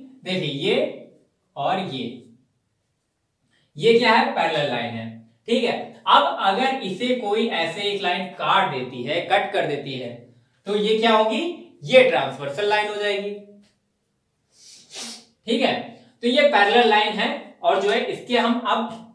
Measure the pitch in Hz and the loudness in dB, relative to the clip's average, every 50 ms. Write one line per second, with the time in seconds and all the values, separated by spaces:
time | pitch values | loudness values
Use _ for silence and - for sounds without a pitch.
0 | - - - - - 185 185 175 151 139 135 143 170 208 240 - - - - - | -16 -20 -20 -14 -8 -6 -4 -4 -4 -4 -4 -2 -2 0 0 0 0 -2 -4 -10
1 | - - - _ _ _ _ _ _ _ - 147 139 139 185 190 190 139 131 127 | -16 -20 -20 _ _ _ _ _ _ _ -8 -4 -2 -2 -2 -2 -4 -6 -6 -8
2 | 113 117 - - - - - _ _ _ _ _ _ _ _ _ _ _ _ _ | -8 -8 -10 -14 -18 -20 -20 _ _ _ _ _ _ _ _ _ _ _ _ _
3 | _ _ _ _ _ _ _ _ _ _ _ _ _ _ _ 147 175 233 233 233 | _ _ _ _ _ _ _ _ _ _ _ _ _ _ _ 0 4 4 6 6
4 | 247 220 226 233 - - - - - - - - - 127 123 120 117 113 113 113 | 6 4 4 4 4 2 0 0 0 0 0 0 -2 -2 -2 -4 -6 -6 -8 -8
5 | 113 113 - - - _ _ _ _ 214 233 233 233 233 - - - - - - | -10 -10 -12 -16 -20 _ _ _ _ -2 0 0 0 0 -2 -4 -6 -10 -16 -6
6 | - 185 226 269 285 - - - 196 196 196 240 262 262 - - - 190 190 - | 0 2 4 4 4 2 0 0 0 0 2 2 0 0 -2 -2 -4 -6 -6 -4
7 | 247 247 247 226 208 202 208 226 233 - - 165 165 - - 208 202 202 202 - | -2 -2 -2 -2 -2 -2 0 0 0 0 -2 -2 -4 -4 -4 -4 -4 -4 -4 -2
8 | - 175 185 190 190 - - - 156 160 175 190 185 165 139 127 123 123 135 123 | -2 -2 -2 -4 -6 -8 -8 -6 -2 0 2 2 2 0 -2 -6 -8 -8 -8 -8
9 | 120 139 156 170 - - 185 208 196 196 - 175 - 151 143 131 - 139 131 123 | -6 -4 -4 -4 -2 0 0 0 0 0 -2 -2 -2 -2 -4 -6 -6 -8 -8 -8
10 | 120 120 117 - - - - _ _ _ _ _ - 190 208 208 202 220 220 220 | -10 -10 -12 -14 -18 -20 -20 _ _ _ _ _ -6 -4 -2 0 2 2 2 2
11 | 226 233 220 220 214 220 240 302 339 349 - - - - - _ 240 247 254 262 | 4 4 4 4 4 2 0 -2 -2 -4 -6 -8 -14 -20 -20 _ 0 4 6 8
12 | 247 247 226 139 135 135 131 143 143 - - 208 208 208 214 208 208 208 208 208 | 8 6 4 0 -2 -2 -6 -8 -8 -8 -6 -4 -2 0 0 0 0 -2 -4 -4
13 | 208 208 196 196 202 208 208 202 - - - - - _ _ _ _ _ _ _ | -2 -2 -2 -2 -4 -8 -10 -12 -14 -20 -20 -20 -20 _ _ _ _ _ _ _
14 | _ _ _ _ _ _ _ _ _ _ _ _ - - - - - - - - | _ _ _ _ _ _ _ _ _ _ _ _ -20 -20 -20 -20 -20 -18 -16 -14
15 | - - - - - _ _ _ _ 214 240 233 - - - - - - - - | -14 -14 -14 -16 -20 _ _ _ _ -2 -2 0 0 0 -2 -2 -6 -12 -16 -20
16 | - _ _ _ 233 240 254 294 285 - - - - - 240 240 240 220 208 208 | -20 _ _ _ -2 0 2 4 4 4 6 4 4 6 6 6 6 6 4 4
17 | 214 214 190 196 233 - - - - - - - 180 170 190 196 202 208 240 233 | 2 2 0 -2 -2 -2 -4 -6 -10 -14 -12 -2 0 2 2 2 2 2 0 0
18 | 233 - - - - - 247 233 233 233 240 240 - - 233 233 233 - - - | 0 -2 -6 -8 -6 -2 0 2 2 2 0 0 0 0 0 0 -2 -4 -8 -12
19 | - - - | -18 -20 -18